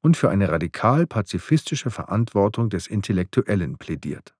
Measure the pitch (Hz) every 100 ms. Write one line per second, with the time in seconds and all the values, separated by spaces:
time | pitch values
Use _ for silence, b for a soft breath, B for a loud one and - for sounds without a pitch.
0 | 156 170 87 98 95 82 82 - 110 143
1 | 170 113 101 92 - 156 - 151 123 -
2 | - 104 113 104 101 107 117 95 - 107
3 | - 95 90 - - 101 76 - - 76
4 | 73 - - _